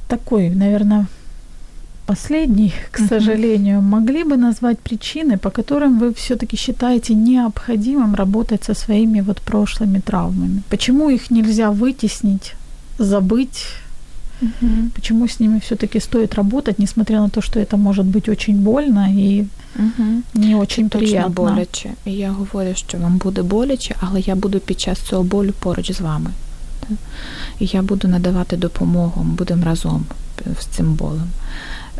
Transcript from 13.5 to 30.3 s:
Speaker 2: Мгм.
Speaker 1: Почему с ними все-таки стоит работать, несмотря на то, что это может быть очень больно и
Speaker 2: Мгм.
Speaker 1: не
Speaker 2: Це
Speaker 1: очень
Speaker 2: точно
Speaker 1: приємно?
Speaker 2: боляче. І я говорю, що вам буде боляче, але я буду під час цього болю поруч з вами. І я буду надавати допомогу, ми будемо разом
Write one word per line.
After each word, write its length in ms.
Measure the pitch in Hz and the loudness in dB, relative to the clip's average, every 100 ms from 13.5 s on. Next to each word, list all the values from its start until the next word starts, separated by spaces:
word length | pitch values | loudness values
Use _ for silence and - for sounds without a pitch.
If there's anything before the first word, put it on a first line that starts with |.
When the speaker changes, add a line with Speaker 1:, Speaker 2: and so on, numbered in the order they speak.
| - - - - - - - - - | -6 -12 -12 -12 -12 -10 -8 -8 -4
Speaker 2:
Мгм. 500 | 233 233 233 220 233 - | -4 0 2 2 0 -2
Speaker 1:
Почему 300 | - 226 240 | 0 2 2
с 140 | - | 2
ними 200 | 220 220 | 2 2
все-таки 400 | - 220 208 220 | 0 -4 -2 -2
стоит 360 | - 240 214 - | 0 0 0 0
работать, 440 | 202 262 254 202 | 0 0 -2 0
несмотря 420 | 202 - 214 214 | 0 0 2 2
на 80 | 208 | 2
то, 120 | 220 | 0
что 180 | - 220 | 0 0
это 180 | 202 202 | 0 2
может 280 | 202 196 190 | 2 2 2
быть 260 | 208 - | 2 0
очень 240 | 208 - 202 | 0 2 2
больно 520 | 202 262 294 202 196 | 4 2 2 2 4
и 340 | 196 196 202 202 - - - | 4 4 2 0 -6 -12 -2
Speaker 2:
Мгм. 480 | 214 240 214 233 - | 0 0 0 0 -2
Speaker 1:
не 160 | 220 214 | 2 4
Speaker 2:
Це 60 | 214 | 4
Speaker 1:
очень 340 | 202 - 220 | 2 0 0
Speaker 2:
точно 180 | 214 214 | 2 2
Speaker 1:
приємно? 220 | 202 185 | 2 0
Speaker 2:
боляче. 600 | 175 208 202 180 - 208 - 202 | 0 2 2 0 -6 -10 -10 -8
І 60 | |
я 200 | 196 196 | -4 -4
говорю, 420 | 196 196 196 185 185 | -4 -4 -4 -4 -4
що 220 | - 180 | -6 -2
вам 200 | 170 185 | 0 2
буде 240 | 190 190 | 2 0
боляче, 540 | 180 208 269 262 - - | 0 0 0 -2 -4 -4
але 200 | 185 190 | -2 0
я 160 | 190 190 | 0 0
буду 240 | 202 196 | 0 0
під 200 | - 190 | -2 -4
час 200 | - - | -2 -4
цього 240 | - 190 | -2 0
болю 300 | 185 202 202 - | 2 2 0 -2
поруч 320 | 180 175 175 | -2 -2 -4
з 100 | 185 | -4
вами. 280 | 165 151 165 - - - - - - 208 - - - - - - | -2 -2 -4 -6 -8 -10 -10 -8 -6 -8 -8 -12 -12 -10 -10 -4
І 60 | 190 | -2
я 160 | 190 | 0
буду 260 | 196 202 185 | 0 0 2
надавати 500 | 180 180 180 180 175 | 2 2 0 0 -2
допомогу, 680 | 170 - 175 175 170 170 | -2 0 2 2 2 0
ми 100 | 165 | 0
будемо 320 | 170 180 175 165 | 0 0 0 2
разом 400 | 160 165 160 156 - - | 0 0 -2 -4 -8 -10